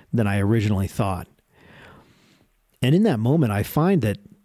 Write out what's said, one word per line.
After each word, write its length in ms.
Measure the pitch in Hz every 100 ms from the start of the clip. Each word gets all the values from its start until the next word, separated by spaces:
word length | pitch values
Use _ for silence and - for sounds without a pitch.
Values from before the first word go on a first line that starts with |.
| _
than 160 | 117 104
I 120 | 101
originally 480 | 98 113 107 98 95
thought." 400 | - 101 90 - _ _ _ - - - - _ _ _ _ _ _ _ -
And 120 | 123
in 100 | 165
that 160 | 220 117
moment, 340 | 117 160 123
I 100 | 104
find 380 | - - 170 190
that 160 | 107 98 - _